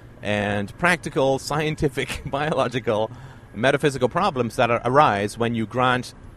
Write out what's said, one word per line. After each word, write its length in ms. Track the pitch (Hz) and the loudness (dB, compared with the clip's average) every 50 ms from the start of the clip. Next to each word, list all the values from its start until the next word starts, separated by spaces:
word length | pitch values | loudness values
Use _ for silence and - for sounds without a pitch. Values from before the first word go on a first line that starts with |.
| - - - - | -20 -20 -18 -10
and 540 | - 101 104 104 101 104 101 104 101 101 - - | -4 -2 -2 0 0 0 -2 -2 -4 -6 -6 -2
practical, 640 | - 175 180 165 - 165 - 160 135 135 135 131 | 0 2 2 0 -2 -4 -2 0 2 2 2 0
scientific, 800 | - - 143 151 156 156 156 - 170 147 - 139 131 - - - - | -2 -4 -4 -2 -2 -2 -2 0 -2 -2 0 -2 -6 -6 -6 -8 -8
<laughs> 20 | |
biological, 840 | 135 139 139 151 156 - - 123 120 - 127 113 117 110 104 110 110 123 - - - - - - - - | -6 -4 -4 -2 0 0 0 0 0 0 -2 -2 0 0 0 0 -2 -6 -10 -16 -18 -18 -18 -20 -16 -6
metaphysical 560 | 98 113 131 143 143 - 151 135 131 123 117 | 0 2 2 4 4 2 0 0 2 0 0
problems 460 | - 165 190 208 156 127 120 113 - - | 2 2 0 0 0 0 -2 -2 2 2
that 120 | 123 117 | 2 4
are, 120 | 117 113 - | 2 2 2
arise 520 | 123 127 143 151 135 107 101 101 104 - 110 | 2 4 6 6 6 4 2 0 -2 -2 -2
when 180 | 117 117 117 | -2 -2 -2
you 100 | 113 113 | -2 -4
grant 480 | 107 110 127 123 127 123 127 123 - - - - - - | -4 -2 0 2 2 2 0 -2 -6 -12 -18 -20 -20 -20